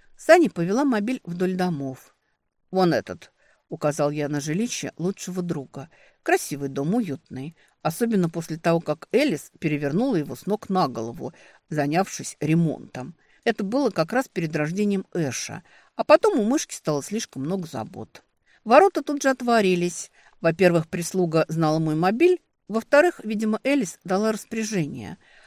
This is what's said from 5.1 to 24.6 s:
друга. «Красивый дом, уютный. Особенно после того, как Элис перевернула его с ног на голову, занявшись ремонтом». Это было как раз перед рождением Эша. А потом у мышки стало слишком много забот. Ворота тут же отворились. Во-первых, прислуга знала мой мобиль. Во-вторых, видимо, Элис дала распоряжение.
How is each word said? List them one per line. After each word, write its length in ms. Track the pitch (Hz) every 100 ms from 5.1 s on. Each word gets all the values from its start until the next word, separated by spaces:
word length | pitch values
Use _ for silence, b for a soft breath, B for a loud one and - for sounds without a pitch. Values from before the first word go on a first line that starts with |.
| 196 - 180
друга. 480 | 175 156 131 - 135 b b b
«Красивый 460 | - 349 - 143 139
дом, 260 | 139 143 233
уютный. 600 | 190 139 _ 131 143 b b b
Особенно 440 | - 165 233 208 170
после 300 | 170 160 160
того, 220 | 170 165
как 280 | 160 147 -
Элис 400 | 226 294 156 - _
перевернула 560 | 165 147 147 165 269 190
его 200 | 143 120
с 120 | -
ног 200 | 208 -
на 180 | 185 147
голову, 440 | 120 113 131 135 b b b _
занявшись 680 | 151 143 160 196 - 139 -
ремонтом». 760 | 151 165 165 - - - 135 - b b 277
Это 160 | 220
было 280 | 196 254 262
как 200 | - 160
раз 160 | 247 -
перед 260 | - 165 156
рождением 480 | 151 185 208 196 -
Эша. 500 | 180 147 - - 107 b b b -
А 80 |
потом 340 | - 311 440 349
у 60 |
мышки 320 | 208 294 - -
стало 260 | - 147
слишком 420 | - 214 - -
много 220 | 139 196 160
забот. 560 | 127 107 - 110 - _ _ b b 214
Ворота 360 | 262 392 -
тут 220 | 285 285
же 60 | 269
отворились. 840 | 262 240 233 196 180 175 - - b b b
Во-первых, 480 | 165 165 185 165 160
прислуга 560 | 175 170 190 175 160 -
знала 320 | 160 156 156
мой 160 | 160 156
мобиль. 460 | 180 226 349 359 - _ -
Во-вторых, 540 | 220 - 285 349 -
видимо, 380 | 208 214 220 220
Элис 360 | 262 285 190 -
дала 300 | 175 190 220
распоряжение. 840 | 214 - 226